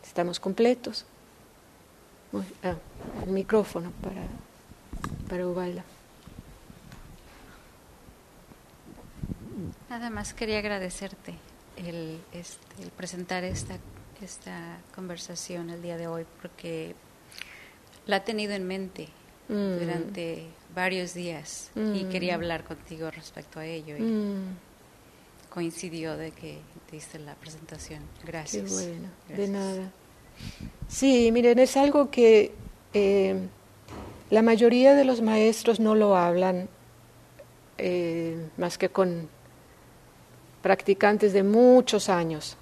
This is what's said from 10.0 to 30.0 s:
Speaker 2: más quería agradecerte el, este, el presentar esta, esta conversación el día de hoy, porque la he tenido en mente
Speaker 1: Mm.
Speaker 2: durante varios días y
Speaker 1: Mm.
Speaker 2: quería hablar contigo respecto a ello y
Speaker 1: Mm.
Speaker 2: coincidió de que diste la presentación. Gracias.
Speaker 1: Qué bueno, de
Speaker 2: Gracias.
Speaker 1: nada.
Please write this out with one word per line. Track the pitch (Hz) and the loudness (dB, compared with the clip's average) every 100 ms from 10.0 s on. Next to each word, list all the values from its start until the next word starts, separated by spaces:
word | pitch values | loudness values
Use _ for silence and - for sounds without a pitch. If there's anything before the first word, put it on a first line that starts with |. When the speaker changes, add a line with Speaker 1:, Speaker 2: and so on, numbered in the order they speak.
| 240 | -8
Speaker 2:
más | 214 202 | -8 -8
quería | - 220 214 | -6 -4 -2
agradecerte | 208 202 185 - 196 190 - 170 - - - - | -2 -6 -8 -10 -12 -14 -18 -18 -20 -20 -20 -16
el, | 175 170 160 160 185 | -12 -10 -10 -12 -16
este, | 175 175 - - 185 | -18 -16 -20 -20 -18
el | 175 | -18
presentar | - 180 180 180 180 | -14 -12 -12 -8 -6
esta, | 180 185 - 180 - - - - | -6 -8 -8 -14 -16 -20 -20 -18
esta | 190 - - 180 170 170 175 | -18 -16 -16 -14 -14 -18 -18
conversación | - 185 170 - 170 - 175 170 | -14 -12 -12 -12 -14 -10 -10 -10
el | 170 | -10
día | 175 170 | -10 -8
de | 170 | -8
hoy, | 165 165 - | -8 -10 -16
porque | 175 - 170 165 165 - - - - - - - - - - - - | -18 -14 -10 -8 -10 -14 -20 -20 -20 -18 -18 -18 -20 -20 -20 -18 -4
la | 196 | -2
he | |
tenido | 196 214 208 | -2 -6 -4
en | 202 185 | -6 -6
mente | 190 185 - 156 - - - - | -8 -8 -12 -16 -18 -20 -20 -8
Speaker 1:
Mm. | 208 196 180 | -4 -2 -4
Speaker 2:
durante | 170 170 165 196 170 165 165 - - | -4 -4 -6 -8 -8 -10 -14 -20 -14
varios | 180 185 185 175 | -4 -2 -2 -6
días | 175 175 156 151 - - | -8 -10 -10 -12 -16 -12
y | - 214 202 | -6 -4 -4
Speaker 1:
Mm. | 185 | -4
Speaker 2:
quería | 185 180 | -4 -4
hablar | 170 170 160 | -4 -4 -6
contigo | - 160 - 160 160 | -8 -16 -14 -12 -10
respecto | 156 - - 151 160 | -12 -18 -18 -18 -14
a | |
ello | 160 165 151 147 | -12 -12 -12 -6
y | |
Speaker 1:
Mm. | 226 214 202 196 190 185 - _ - - - - - - - | -4 -2 -4 -6 -10 -14 -18 _ -20 -20 -20 -20 -20 -20 -16
Speaker 2:
coincidió | - 170 165 185 165 160 151 | -8 -8 -8 -12 -8 -8 -8
de | 160 | -10
que | 151 160 151 151 170 - | -14 -16 -16 -18 -20 -20
diste | 156 - 160 | -18 -16 -18
la | 147 | -16
presentación. | 143 160 156 160 156 - 151 147 - - | -18 -18 -18 -18 -16 -14 -16 -16 -18 -12
Gracias. | 165 156 208 | -12 -8 -8
Speaker 1:
Qué | 196 | -6
bueno, | 185 175 170 180 - 180 | -6 -6 -10 -14 -18 -12
de | |
Speaker 2:
Gracias. | 185 202 | -6 -4
Speaker 1:
nada. | 196 196 190 190 - | -4 -4 -6 -10 -16